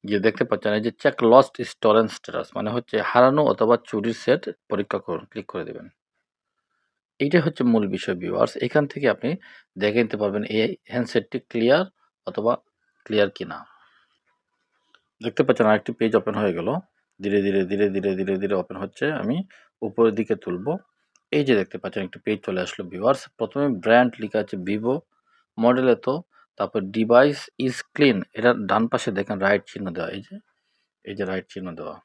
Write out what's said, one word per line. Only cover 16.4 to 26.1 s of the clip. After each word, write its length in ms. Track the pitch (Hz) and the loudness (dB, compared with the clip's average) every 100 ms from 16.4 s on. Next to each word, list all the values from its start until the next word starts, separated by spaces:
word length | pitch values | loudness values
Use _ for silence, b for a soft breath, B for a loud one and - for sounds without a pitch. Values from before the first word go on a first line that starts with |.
হয়ে 120 | 104 85 | -2 -2
গেল, 120 | 87 160 - _ _ _ | -4 -4 -8 _ _ _
ধীরে 160 | 101 101 | -2 0
ধীরে, 160 | 98 98 90 | 2 0 0
ধীরে 180 | 98 104 | 0 0
ধীরে, 160 | 98 98 95 | 0 -2 -2
ধীরে 140 | 95 95 | -2 -2
ধীরে 140 | 98 98 | -2 -2
ওপেন 160 | 87 92 | -4 -10
হচ্ছে। 220 | - - 139 151 | -12 -4 -4 -4
আমি 140 | 104 165 196 b b _ 110 | -4 -4 -6 b b _ -8
উপরের 260 | 101 117 104 | 2 2 2
দিকে 160 | 110 104 | -4 -4
তুলব, 220 | - 90 117 180 _ _ _ _ _ 151 | -4 -6 -6 -8 _ _ _ _ _ -2
এই 60 | 135 | 2
যে 60 | 107 | 2
দেখতে 180 | 95 90 | 0 -8
পাচ্ছেন 200 | 95 104 92 | -8 -6 -8
একটি 120 | - | -8
পেজ 120 | - 107 | -6 -4
চলে 140 | - 92 | -4 -6
আসলো 160 | 90 - 90 | -6 -10 -12
ভিউয়ার্স। 300 | 92 113 139 - _ | -2 0 0 -6 _
প্রথমে 260 | 113 139 143 104 | -6 -2 -2 -2
ব্র্যান্ড 280 | 110 120 123 - | 4 4 4 -2
লেখা 180 | 107 110 | -4 -4
আছে 120 | 98 98 90 | -4 -8 -4
Vivo, 280 | 104 113 147 _ _ _ _ _ - | -4 -2 -4 _ _ _ _ _ 0
মডেল 240 | 117 127 131 | 2 4 2
এত, 120 | 117 - | 2 0